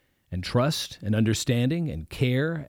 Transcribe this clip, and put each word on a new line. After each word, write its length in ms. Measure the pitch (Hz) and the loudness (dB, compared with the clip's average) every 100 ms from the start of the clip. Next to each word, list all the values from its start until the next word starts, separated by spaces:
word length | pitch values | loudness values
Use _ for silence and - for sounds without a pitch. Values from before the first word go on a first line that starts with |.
| _ _ - | _ _ -8
and 120 | 92 | -6
trust 560 | 92 123 139 - - - | 0 2 2 0 -6 -6
and 120 | 98 | 0
understanding 760 | 107 113 110 - 117 123 165 160 | 2 4 2 2 2 2 0 -2
and 180 | 78 78 | -6 -8
care 580 | - 127 127 151 165 | -2 0 2 0 -4